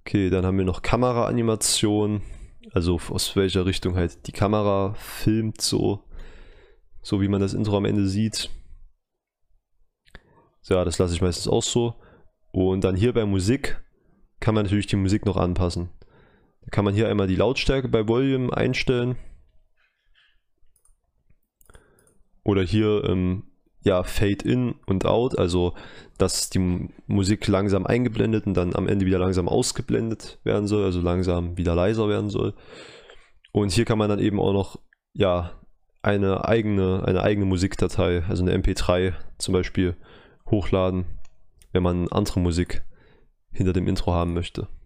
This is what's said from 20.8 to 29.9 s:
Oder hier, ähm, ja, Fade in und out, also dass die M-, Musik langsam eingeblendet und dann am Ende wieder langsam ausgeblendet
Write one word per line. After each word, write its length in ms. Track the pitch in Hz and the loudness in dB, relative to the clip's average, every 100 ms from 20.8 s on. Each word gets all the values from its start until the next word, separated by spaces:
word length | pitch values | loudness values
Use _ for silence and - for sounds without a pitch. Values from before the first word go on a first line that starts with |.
| _ _ _ _ _ _ _ _ _ - _ _ _ _ _ _ | _ _ _ _ _ _ _ _ _ -20 _ _ _ _ _ _
Oder 220 | - 98 | 0 0
hier, 380 | 90 107 107 104 | 2 2 2 2
ähm, 460 | 95 95 92 92 - _ _ _ | 0 0 0 -4 -8 _ _ _
ja, 220 | 101 92 | 4 4
Fade 440 | 92 - 104 101 - | 4 2 2 2 2
in 260 | 123 123 - | 2 0 -4
und 220 | - 95 90 | -2 0 4
out, 320 | 101 127 - | 4 4 2
also 360 | 92 90 87 - - - - - | 2 2 0 -2 -16 -20 -20 -2
dass 320 | 95 - - | 0 0 -2
die 80 | 98 | 0
M-, 340 | 92 90 - - - | 0 0 -4 -12 -2
Musik 420 | 98 95 107 - | 0 2 0 2
langsam 380 | 98 101 95 92 | 2 2 0 2
eingeblendet 600 | 120 123 113 113 110 104 | 2 2 0 0 0 0
und 60 | |
dann 240 | 90 90 - | 0 0 0
am 100 | 92 | 0
Ende 200 | 101 95 | 2 2
wieder 120 | 95 | 2
langsam 300 | 90 92 87 | 2 0 0
ausgeblendet 920 | 113 127 - - | 0 0 -4 -2